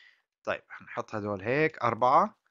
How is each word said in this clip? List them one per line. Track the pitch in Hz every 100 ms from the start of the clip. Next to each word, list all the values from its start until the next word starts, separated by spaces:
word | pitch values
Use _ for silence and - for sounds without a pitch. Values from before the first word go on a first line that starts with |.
| - _ _ _
طيب، | 107 90 -
حنحط | - 92 - -
هدول | 110 104 98
هيك، | 101 139 156 -
أربعة. | 117 113 123 151 208 - _